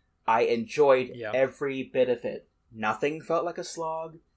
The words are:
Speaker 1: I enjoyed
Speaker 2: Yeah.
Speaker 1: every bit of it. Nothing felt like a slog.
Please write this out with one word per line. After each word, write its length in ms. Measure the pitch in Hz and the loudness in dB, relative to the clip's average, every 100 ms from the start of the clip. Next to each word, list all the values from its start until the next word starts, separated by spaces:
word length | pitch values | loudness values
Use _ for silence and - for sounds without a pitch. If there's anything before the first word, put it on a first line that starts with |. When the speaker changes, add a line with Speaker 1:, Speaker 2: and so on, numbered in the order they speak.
| _ _ - | _ _ 0
Speaker 1:
I 140 | 117 | 2
enjoyed 720 | 113 117 110 151 143 131 127 | 2 0 0 4 6 6 2
Speaker 2:
Yeah. 180 | 123 110 | -6 -4
Speaker 1:
every 500 | 127 131 - 143 135 | 0 0 0 -6 -6
bit 260 | - 131 127 | -2 0 0
of 160 | 120 117 | 0 -4
it. 220 | - - _ _ | -10 -14 _ _
Nothing 480 | 113 110 110 147 156 | -4 -4 -2 -2 -4
felt 240 | - 165 170 | -2 -2 -2
like 120 | 170 | -6
a 60 | |
slog. 540 | 170 165 160 160 165 160 _ | -10 -6 -6 -6 -8 -14 _